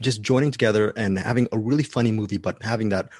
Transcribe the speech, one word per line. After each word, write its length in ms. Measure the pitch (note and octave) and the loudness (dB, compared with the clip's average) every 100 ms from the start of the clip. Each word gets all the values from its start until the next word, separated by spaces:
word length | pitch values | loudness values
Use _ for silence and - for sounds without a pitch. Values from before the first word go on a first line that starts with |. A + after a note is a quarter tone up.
just 200 | A#2 A2+ | -4 -2
joining 300 | G#2 C3 D3 | 0 2 2
together 420 | B2+ A#2 G#2+ G#2+ - | 2 2 4 2 0
and 240 | G#2 F#2+ | -2 0
having 280 | G2 A#2 A#2+ | 0 0 0
a 60 | A2 | -2
really 260 | G#2+ C#3+ | 0 0
funny 280 | C#3+ - A#2 | 0 0 0
movie, 260 | A2 G#2 G2+ | 0 -2 -4
but 240 | F#2 - | -4 -6
having 260 | A2+ A#2 A2 | -4 -2 0
that 200 | G2 - - | -2 -4 -12